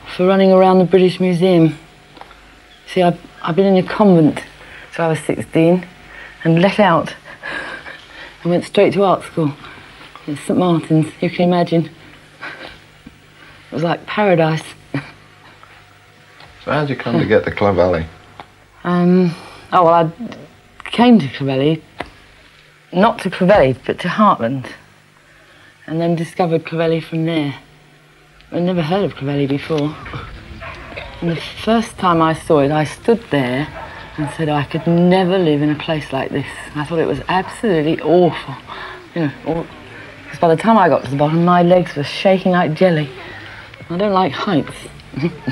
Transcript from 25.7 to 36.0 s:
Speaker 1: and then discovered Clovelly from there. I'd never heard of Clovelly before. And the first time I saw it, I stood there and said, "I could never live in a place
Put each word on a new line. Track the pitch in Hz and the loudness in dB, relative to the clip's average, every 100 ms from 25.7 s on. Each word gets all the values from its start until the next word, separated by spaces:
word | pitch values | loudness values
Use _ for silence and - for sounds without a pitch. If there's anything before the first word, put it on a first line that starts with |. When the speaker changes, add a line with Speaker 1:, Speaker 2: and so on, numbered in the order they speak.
| _ - | _ -8
Speaker 1:
and | 160 | -4
then | 170 165 | -2 -2
discovered | 165 - 175 160 | -4 -2 0 0
Clovelly | 160 165 165 165 | -4 -4 -2 -2
from | 160 165 160 | -4 -4 -2
there. | 165 143 131 - _ _ _ _ _ _ _ - | -2 -4 -6 -14 _ _ _ _ _ _ _ -10
I'd | - | -4
never | 175 180 | -2 -2
heard | 151 190 180 | -2 -2 -2
of | |
Clovelly | - 139 143 139 | -4 -4 -2 -2
before. | 139 - 156 147 156 - - - - - - - - - - - - | -2 -4 -4 -4 -6 -14 -14 -14 -18 -18 -18 -16 -16 -16 -16 -16 -8
And | 170 | -6
the | 160 | -6
first | - - - 226 226 - | -8 -8 0 0 0 -2
time | 185 165 | 0 2
I | 160 | 2
saw | 156 - 156 | 0 0 2
it, | 139 | 2
I | 151 | 0
stood | 147 - - 226 - | -2 -4 -2 -2 0
there | 143 123 127 151 - - - - - | -2 -2 -4 -6 -10 -16 -18 -16 -8
and | 143 | -8
said, | - 160 | -4 -2
"I | 147 | -2
could | 143 160 151 | -4 -4 0
never | 170 175 185 180 190 | 2 4 4 2 2
live | 170 147 | 2 2
in | 151 | 0
a | 147 | -2
place | - 156 | -4 -6